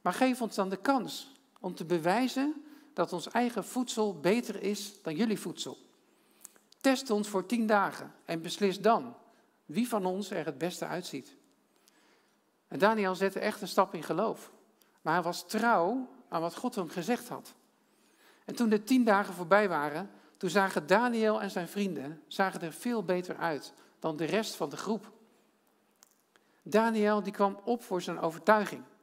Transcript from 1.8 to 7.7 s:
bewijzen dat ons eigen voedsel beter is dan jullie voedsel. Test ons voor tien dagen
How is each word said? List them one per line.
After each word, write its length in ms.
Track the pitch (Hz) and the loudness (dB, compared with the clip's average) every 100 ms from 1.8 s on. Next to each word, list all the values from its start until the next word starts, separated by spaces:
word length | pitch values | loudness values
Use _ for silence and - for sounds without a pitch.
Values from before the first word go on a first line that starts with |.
bewijzen 800 | 165 175 160 202 254 262 277 302 - - - | -2 0 2 2 2 0 -2 -4 -10 -20 -14
dat 200 | - 170 | -4 -2
ons 180 | 180 - | -2 -4
eigen 340 | 226 240 240 | 0 0 -2
voedsel 560 | 180 247 247 - 214 175 | -6 -6 -4 -2 -2 0
beter 420 | 170 226 240 196 | 2 2 0 -6
is 400 | - 208 - - | -4 -4 -6 -10
dan 140 | - 156 | -8 -2
jullie 240 | 226 208 | 0 0
voedsel. 380 | 180 160 - - _ _ _ _ _ _ - _ _ _ | -4 -8 -10 -10 _ _ _ _ _ _ -20 _ _ _
Test 300 | 269 262 269 | 2 2 2
ons 180 | 208 208 | -2 0
voor 180 | 190 185 | -2 0
tien 200 | 240 | 0
dagen 480 | 220 | 4